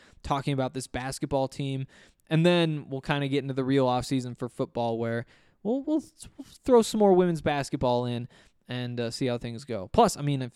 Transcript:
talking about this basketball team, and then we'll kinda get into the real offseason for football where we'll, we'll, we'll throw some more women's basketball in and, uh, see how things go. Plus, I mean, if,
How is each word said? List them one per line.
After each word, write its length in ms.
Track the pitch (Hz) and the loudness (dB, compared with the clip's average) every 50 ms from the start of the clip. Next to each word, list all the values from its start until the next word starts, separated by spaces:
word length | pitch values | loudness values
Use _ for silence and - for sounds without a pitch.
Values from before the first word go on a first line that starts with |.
| - _ _ _ - | -20 _ _ _ -6
talking 280 | - 147 139 131 147 143 | -4 -4 -4 -2 -2 -2
about 220 | 131 131 123 - | 0 -2 -2 -4
this 140 | 131 123 - | -8 -10 -8
basketball 580 | - 123 127 135 135 - - 139 139 135 135 | -8 -8 -8 -8 -8 -8 -6 -4 -2 -2 -2
team, 400 | 131 - - 143 135 135 135 135 - _ - - _ _ _ _ - | -2 -4 -6 -6 -6 -6 -6 -8 -10 _ -20 -20 _ _ _ _ 0
and 160 | 160 160 160 | 2 4 6
then 420 | 175 175 175 170 160 156 147 - - | 6 6 4 4 2 0 -4 -6 -8
we'll 120 | 135 135 | -8 -6
kinda 280 | - - 151 143 143 135 | -4 -2 -2 -2 -2 0
get 160 | 135 143 131 | 0 -2 -2
into 100 | 139 131 | -2 -2
the 80 | 135 131 | -2 0
real 240 | 127 135 139 131 | 2 4 4 4
offseason 500 | 127 123 123 123 - 139 131 123 123 120 | 4 2 0 -2 -2 -2 -2 -2 -4 -8
for 120 | - 127 117 | -8 -10 -8
football 500 | - - 135 - - 120 117 117 117 113 | -6 -6 -6 -4 -4 -4 -2 -2 -2 -2
where 260 | 117 117 117 117 120 - _ _ _ _ _ _ - | -2 -2 -4 -4 -6 -8 _ _ _ _ _ _ -4
we'll, 220 | 202 247 277 269 | -4 -2 -2 -2
we'll, 180 | 302 311 320 - - _ - - - _ | -2 -2 -2 -2 -6 _ -20 -20 -20 _
we'll 100 | - 277 - - - - | -20 -20 -20 -20 -6 2
throw 180 | - 254 233 220 | 6 6 6 6
some 160 | - - 214 | 4 4 4
more 140 | 208 202 185 | 6 6 8
women's 280 | 180 185 180 170 151 | 6 6 4 2 0
basketball 640 | 143 156 147 143 135 - - 135 131 123 123 120 123 | 0 -2 0 0 -2 -4 -4 -2 0 0 0 0 0
in 220 | 123 120 120 120 - _ - _ _ _ _ _ - | -2 -4 -6 -8 -10 _ -20 _ _ _ _ _ -10
and, 300 | 123 123 123 120 123 120 | -8 -8 -8 -6 -6 -6
uh, 100 | 120 117 | -6 -6
see 180 | 117 - 139 | -4 -4 -2
how 120 | 123 120 120 | -2 -2 -4
things 260 | - 120 117 113 - | -6 -8 -10 -12 -10
go. 240 | - 113 101 92 95 - | -8 -8 -8 -6 0 2
Plus, 240 | - - 190 - | 4 4 4 2
I 60 | - 143 | 0 -2
mean, 200 | 143 143 131 131 | -2 -2 -2 -4
if, 80 | 120 - | -8 -10